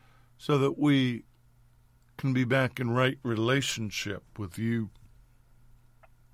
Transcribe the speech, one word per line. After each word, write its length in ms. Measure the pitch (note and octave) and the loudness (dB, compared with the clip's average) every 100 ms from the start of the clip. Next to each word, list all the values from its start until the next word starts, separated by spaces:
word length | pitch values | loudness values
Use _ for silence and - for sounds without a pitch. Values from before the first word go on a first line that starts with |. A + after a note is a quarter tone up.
| - - - - | -20 -20 -20 -8
so 200 | - C#3+ | 0 2
that 220 | C#3 - | 2 2
we 440 | D3 C#3 B2+ A#2 - _ _ _ _ _ _ _ _ - | 4 4 2 -2 -10 _ _ _ _ _ _ _ _ -6
can 160 | C3+ | 0
be 120 | B2+ | 0
back 360 | A#2+ C3+ B2+ - | 2 2 0 -2
in 100 | A#2+ | -2
right 280 | B2 C3 C3+ | 2 0 0
relationship 1000 | B2 A2 A2+ C#3 C3+ - A2 - G#2 F#2+ - - | -2 0 2 0 -2 -4 -6 -8 -8 -10 -12 -12
with 200 | G2 F#2 | -10 -6
you. 300 | A2+ A#2 G#2+ - - - - _ _ - - - - _ - _ _ | -2 -2 -4 -12 -20 -20 -20 _ _ -20 -20 -20 -20 _ -20 _ _